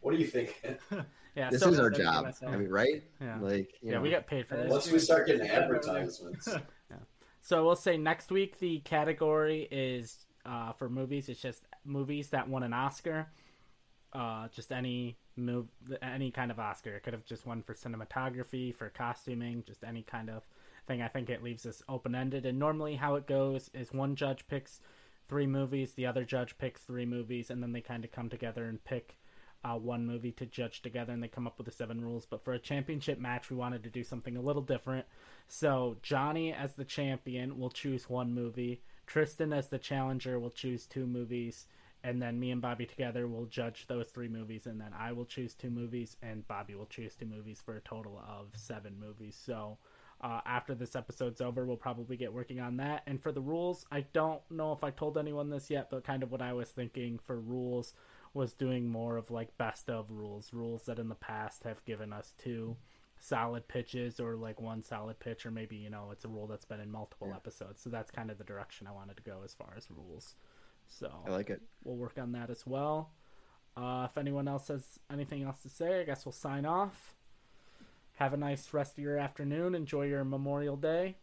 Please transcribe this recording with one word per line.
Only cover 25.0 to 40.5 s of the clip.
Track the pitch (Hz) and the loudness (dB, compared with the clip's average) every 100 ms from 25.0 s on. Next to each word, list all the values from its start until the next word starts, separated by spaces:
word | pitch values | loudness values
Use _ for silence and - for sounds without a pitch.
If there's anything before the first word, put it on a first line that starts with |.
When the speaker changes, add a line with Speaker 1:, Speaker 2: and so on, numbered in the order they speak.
| - - - | -20 -20 -2
Speaker 2:
three | 139 139 | 2 4
movies, | 135 135 139 131 | 4 2 2 0
the | - 127 | 0 0
other | 123 | 2
judge | 120 131 120 - | 2 0 0 -2
picks | 131 - | -4 -4
three | - 123 120 | -8 -2 0
movies, | 120 113 123 117 | 0 0 -2 -2
and | 123 | -4
then | 120 | -2
they | 120 | -4
kinda | 107 117 113 | -4 -6 -6
come | - 120 | -6 -6
together | 120 117 113 117 | -4 -4 -4 -4
and | 110 - | -6 -4
pick, | 123 - - - - - - 120 | -4 -4 -20 -20 -20 -20 -10 -4
uh, | 117 | -2
one | 113 120 117 | 0 0 0
movie | 120 120 | -2 -4
to | 117 123 | -6 -8
judge | - 117 - | -4 -4 -4
together, | 127 120 117 | -6 -4 -4
and | 120 | -4
they | 117 | -4
come | - 120 | -4 -6
up | - | -4
with | 117 | -10
the | |
seven | - 110 117 | -6 -6 -4
rules. | 117 117 - | -2 -4 -4
But | 110 - | -6 -2
for | |
a | 123 | -4
championship | - 143 139 156 143 131 | 0 -2 0 -2 0 -2
match, | 123 123 - | 0 -4 -2
we | 127 | -2
wanted | 123 123 | -2 -2
to | 110 | -4
do | 123 | -6
something | 120 123 127 123 | -4 -6 -4 -2
a | |
little | 131 143 | 2 2
different. | 135 127 - 131 - - - - - | 2 0 2 -2 -2 -14 -20 -20 -14
So | - 151 131 123 110 | 2 4 6 4 0
Johnny, | - 143 143 156 160 | 2 4 4 4 2
as | - 139 139 | 0 -4 -4
the | 135 | -6
champion, | - 139 135 - 123 127 135 | 0 2 0 -2 -2 -2 -2
will | 127 | -2
choose | - 147 131 - | -2 0 0 0
one | 123 123 | 0 2
movie. | 120 120 113 120 120 - - - | 2 0 0 0 -2 -6 -16 0
Tristan, | 156 151 - 156 | 4 4 4 2
as | 147 135 | 2 0
the | 135 | -4
challenger, | - 139 135 131 127 123 | 0 2 2 0 0 0
will | 120 | 0